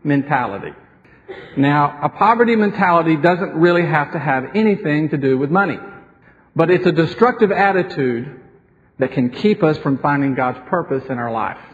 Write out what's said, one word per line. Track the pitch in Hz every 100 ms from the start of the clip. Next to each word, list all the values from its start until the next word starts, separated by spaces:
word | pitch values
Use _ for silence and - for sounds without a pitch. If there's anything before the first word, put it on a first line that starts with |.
mentality. | 147 139 131 139 117 98 85 - _ _ _ - - - - -
Now, | 139 147 143 -
a | 147
poverty | - 202 233 233 226
mentality | 208 196 190 170 160 156
doesn't | 170 175 185 156
really | 175 175 165
have | 151 143
to | 175
have | 139 131 131 208
anything | 220 202 156 147 156
to | 147
do | 135 131
with | 143
money. | 180 190 110 - - - _ _ _ _ -
But | 165
it's | 180 180
a |
destructive | 165 160 - 233 247 208
attitude | 190 196 190 - - 131 117 147 - - _ _ _ _ -
that | 127
can | - 123
keep | - 208 208
us | 160 147
from | 147 131
finding | 151 143 139 127
God's | 127 120 -
purpose | 180 - 135 131
in | 123
our | 120
life. | 113 98 - -